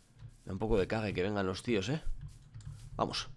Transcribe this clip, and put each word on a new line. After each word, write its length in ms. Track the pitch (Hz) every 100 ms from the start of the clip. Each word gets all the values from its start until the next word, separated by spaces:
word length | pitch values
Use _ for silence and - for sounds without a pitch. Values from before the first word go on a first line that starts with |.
| - - - -
Da 80 | -
un 60 | 95
poco 200 | 107 110
de 80 | 87
cague 280 | 110 107
que 80 | 90
vengan 240 | 92 104 95
los 160 | 95
tíos, 260 | - 117 110
¿eh? 140 | 156 - - - - - - - - - -
Vamos. 320 | 110 - -